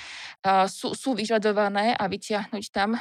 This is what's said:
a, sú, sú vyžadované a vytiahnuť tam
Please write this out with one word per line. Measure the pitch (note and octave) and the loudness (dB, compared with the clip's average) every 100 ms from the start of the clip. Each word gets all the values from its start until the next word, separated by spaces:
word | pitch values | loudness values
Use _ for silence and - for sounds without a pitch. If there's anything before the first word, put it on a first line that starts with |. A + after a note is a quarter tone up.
| - - - - F#3+ | -16 -14 -16 -4 2
a, | G3 F#3+ | 4 4
sú, | - B3 | 0 -6
sú | A#3+ C4+ A3 | -4 -2 -2
vyžadované | G#3+ A3+ G#3+ G3+ G3+ G3+ G#3+ | 2 2 2 2 2 2 2
a | - G3 | 0 -2
vytiahnuť | G3+ - G#3 G#3 G#3 G#3+ | -4 -4 -4 -2 -8 -6
tam | G#3 G3+ A#3 | -2 0 -2